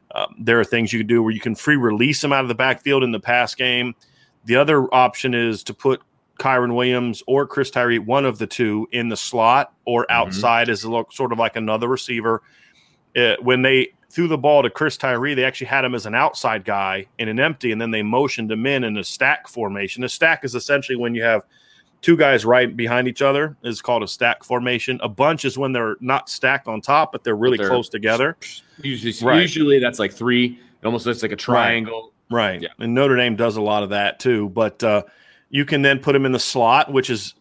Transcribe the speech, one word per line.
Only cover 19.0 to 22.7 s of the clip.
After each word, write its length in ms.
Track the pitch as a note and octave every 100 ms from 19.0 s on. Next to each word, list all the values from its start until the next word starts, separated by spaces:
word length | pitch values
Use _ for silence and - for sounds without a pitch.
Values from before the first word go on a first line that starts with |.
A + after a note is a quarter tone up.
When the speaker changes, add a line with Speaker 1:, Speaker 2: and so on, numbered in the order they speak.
Speaker 1:
stack 440 | F#2 - C3 D3+ -
formation. 560 | A#2+ G#2 G2+ G2 A#2
A 60 | B2
stack 340 | - D#3+ D#3+
is 120 | C3+ A#2
essentially 400 | - C#3+ C3+ B2
when 200 | A#2+ A#2
you 80 |
have 200 | A2+ G#2+ - _ _ _ _ _
two 160 | - E3
guys 280 | C#3+ B2+ A2
right 300 | B2 B2